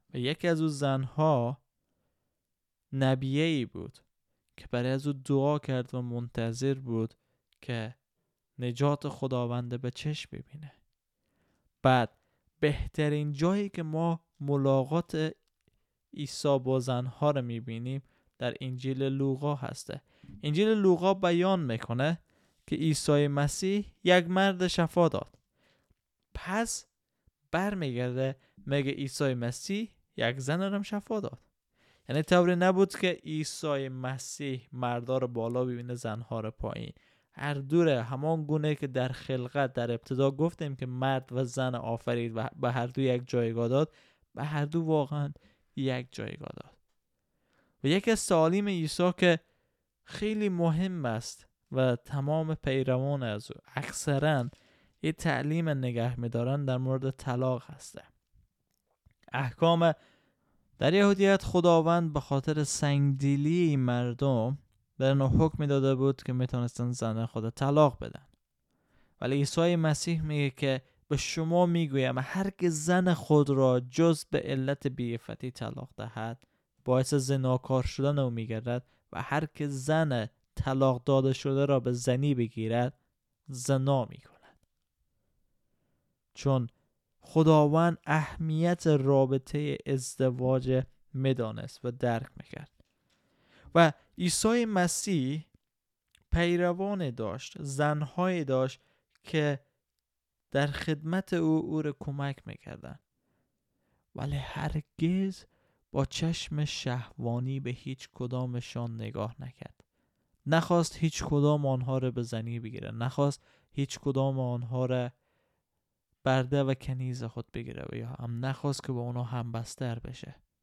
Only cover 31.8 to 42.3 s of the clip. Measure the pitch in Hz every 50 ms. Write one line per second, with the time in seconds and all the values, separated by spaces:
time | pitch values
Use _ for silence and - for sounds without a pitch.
31.8 | _ _ _ _ _ - 123 151 156 - 180 180 175 175 180 175 185 185 190 185
32.8 | 196 196 - - - 180 170 - - 156 156 156 151 - - - - 151 143 139
33.8 | 135 131 131 131 127 127 131 127 - - - - 147 139 131 127 - - - 123
34.8 | 127 120 120 120 120 120 131 131 127 123 120 117 113 117 120 127 127 127 123 120
35.8 | 120 123 123 117 - 113 107 117 120 - 120 113 107 107 - - - 107 - 117
36.8 | 113 - - _ _ _ _ _ _ _ - - - 147 143 139 139 135 156 175
37.8 | 170 160 139 120 113 117 135 135 147 156 165 160 151 143 151 156 151 151 151 -
38.8 | 151 135 127 131 127 127 131 - - - 131 127 123 123 - 143 139 123 - 127
39.8 | 120 117 117 113 - - 135 127 135 139 139 135 156 170 - - 160 143 135 127
40.8 | 131 127 127 127 127 135 135 131 131 - 123 123 131 120 120 135 131 127 123 120
41.8 | - 113 117 117 - 123 120 120 117 117